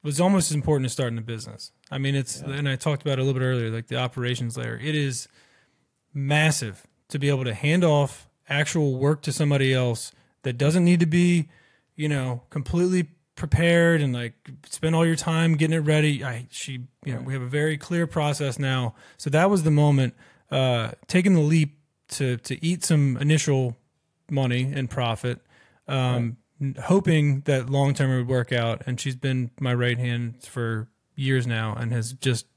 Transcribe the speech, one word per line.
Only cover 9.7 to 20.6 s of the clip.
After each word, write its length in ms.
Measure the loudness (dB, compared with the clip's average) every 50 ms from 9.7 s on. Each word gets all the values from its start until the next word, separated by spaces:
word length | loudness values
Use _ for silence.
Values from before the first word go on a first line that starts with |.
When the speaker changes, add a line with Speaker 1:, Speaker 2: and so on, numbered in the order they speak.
| 2
Speaker 1:
else 380 | 2 0 0 -2 -4 -6 -12 _ _ _ _ _ _ -8
that 140 | -8 -4
doesn't 260 | 0 0 2 4 4 4
need 160 | 6 6 4
to 60 | 4
be, 440 | 4 4 4 4 4 4 2 0 -2 _ _ _ _ _ _ _ _ _
you 140 | -6 -4 -2
know, 340 | -2 -2 -2 -4 -6 -6 _ _
completely 600 | -8 -8 -6 -2 0 0 2 2 2 0 0 -2 _ _ _ _ _
prepared 680 | -10 -2 0 2 2 4 4 6 6 6 6 4 4
and, 120 | 2 0 0
like, 200 | -2 -4 -8 -10 _ _ -20 -20 -20 -16
spend 300 | -16 -10 -4 -2 0 2
all 100 | 4 4
your 100 | 2 2
time 400 | 0 0 0 0 2 4 4 4
getting 200 | 2 2 2 2
it 40 | 0
ready. 420 | 2 2 4 4 4 2 2 0 -4
I, 240 | -6 -8 -8 -10 -12
she, 360 | -14 -14 -12 -10 -10 -12 -12 -14 _ _ -8
you 100 | -8 -8
know, 40 |
Speaker 2:
Right. 80 | -6 -6
Speaker 1:
we 80 | -6 -6
have 80 | -6
a 60 | -6
very 300 | -4 -2 0 0 0 -2
clear 300 | -4 -6 -4 -2 -2 -2
process 500 | -2 -2 -2 0 0 0 -2 -2 -4 -2
now. 380 | -2 -2 -2 0 0 -2 -4 -6 _ -20 -20 -20
So 120 | _ -6 0
that 180 | 2 4 4 4
was 140 | 4 2 2
the 80 | 4
moment, 420 | 4 4 4 4 4 4 2 0 -2 _ -20 -20 _ _ _ _
uh, 420 | 0 0